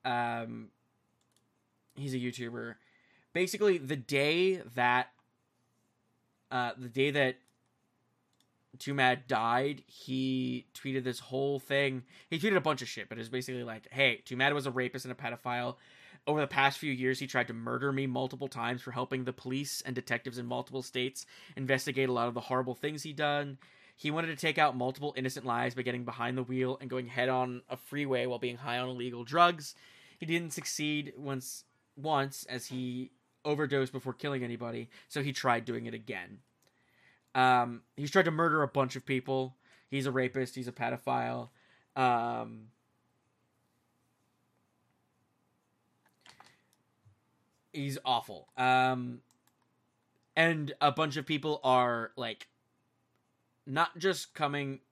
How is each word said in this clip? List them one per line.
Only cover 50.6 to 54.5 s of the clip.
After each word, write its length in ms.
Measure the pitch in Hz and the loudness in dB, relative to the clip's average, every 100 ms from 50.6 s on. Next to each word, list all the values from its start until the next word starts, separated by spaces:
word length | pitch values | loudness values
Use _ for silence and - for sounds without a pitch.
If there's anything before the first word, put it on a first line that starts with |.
| 143 - | -4 2
a 100 | 180 | 2
bunch 260 | - 156 143 | 4 0 -2
of 80 | 147 | -2
people 340 | 151 156 147 | -2 0 0
are, 480 | 135 127 123 117 113 - | 4 6 6 2 -4 -6
like, 320 | 117 107 - _ _ _ _ _ _ _ _ _ _ _ - | -8 -8 -16 _ _ _ _ _ _ _ _ _ _ _ -6
not 320 | 139 170 170 | 0 0 2
just 360 | 190 165 - | 0 0 -6
coming 460 | - 147 | -2 -2